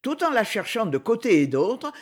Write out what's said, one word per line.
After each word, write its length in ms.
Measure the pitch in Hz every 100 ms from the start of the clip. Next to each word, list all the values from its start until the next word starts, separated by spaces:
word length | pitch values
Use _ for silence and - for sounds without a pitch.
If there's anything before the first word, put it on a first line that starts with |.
Tout 220 | 262 302
en 60 | 339
la 120 | 254
cherchant 440 | 208 208 - 220 202
de 120 | 135
côté 420 | - 233 240 165
et 60 | 139
d'autre, 460 | 135 180 247 294 -